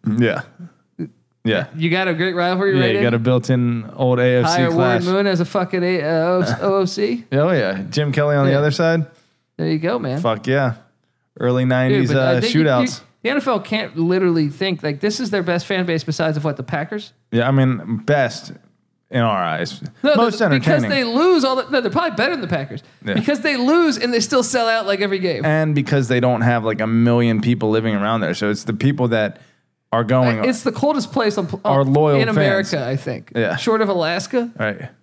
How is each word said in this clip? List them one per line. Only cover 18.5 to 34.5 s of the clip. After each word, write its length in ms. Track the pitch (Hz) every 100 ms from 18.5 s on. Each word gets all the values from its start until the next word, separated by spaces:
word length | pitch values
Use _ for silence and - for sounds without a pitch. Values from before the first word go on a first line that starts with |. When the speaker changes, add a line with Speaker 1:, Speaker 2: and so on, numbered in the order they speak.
| - _ _ _ _ _
Speaker 1:
in 120 | 127
our 180 | 117 98
eyes. 400 | 87 78 85 - 143 -
Speaker 2:
No, 140 | 277 285
Speaker 1:
Most 240 | 233 214
Speaker 2:
the, 60 | 214
Speaker 1:
entertaining. 360 | 135 135 151
Speaker 2:
because 80 | 113
they 140 | -
lose 400 | 240 233 349 349
all 100 | 262
the, 160 | 262 254
no, 100 | 269
they're 120 | 240
probably 240 | 254 349 208
better 160 | 247
than 80 | 330
the 80 | 196
Packers. 340 | 165 135 - - _
Speaker 1:
Yeah. 100 | 208
Speaker 2:
Because 260 | 202 226 294
they 140 | 302 269
lose 420 | 247 330 330 220
and 140 | 240
they 60 | 240
still 240 | 233 269
sell 240 | 240 254 226
out, 180 | 226 202
like, 140 | 202
every 200 | 202 196
game. 240 | 185 135
Speaker 1:
And 320 | 151 156 156 143
because 320 | 139 143 120
they 100 | 127
don't 220 | 127 120
have, 240 | 117 120
like, 160 | 110 110
a 80 | 110
million 520 | 113 117 120 120 110
people 300 | 113 120 110
living 240 | 110 113
around 260 | 104 101 113
there. 140 | 87
So 160 | 90 104
it's 140 | 104
the 100 | -
people 320 | 104 135 143 123
that 320 | 113 107 - - _ _ _ _
are 100 | 113
going 420 | 110 127 127 113
Speaker 2:
It's 200 | 247 240
the 80 | -
coldest 400 | 220 285 302 233
place 260 | - 220 208
on, 80 | 170
pl-, 140 | -
Speaker 1:
are 200 | - 135
loyal 320 | 135 143 151 139
Speaker 2:
in 100 | 131
Speaker 1:
fans. 100 | 151
Speaker 2:
America, 480 | 147 - 98 156
I 120 | 123 139
think. 340 | - 120 - 117
Speaker 1:
Yeah. 180 | 107
Speaker 2:
Short 260 | 82 - 220
of 80 | 214
Alaska. 600 | 185 160 175 - 254 240